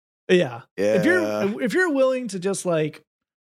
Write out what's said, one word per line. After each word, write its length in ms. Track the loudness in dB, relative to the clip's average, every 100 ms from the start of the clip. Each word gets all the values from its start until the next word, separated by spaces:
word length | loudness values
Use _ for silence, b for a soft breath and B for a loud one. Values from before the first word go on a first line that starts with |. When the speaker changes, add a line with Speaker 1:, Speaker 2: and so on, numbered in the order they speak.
| _ _ 2
Speaker 1:
Yeah. 320 | 2 2 -6 -10 -2
If 260 | 2 2 2
Speaker 2:
Yeah. 400 | 2 0 -2 -2
Speaker 1:
you're, 160 | -2
if 100 | -2
you're 200 | 0 0
willing 340 | 2 0 0 -6
to 100 | -6
just, 260 | -4 -4
like, 380 | -2 0 -2 -6 _ _ _ _ _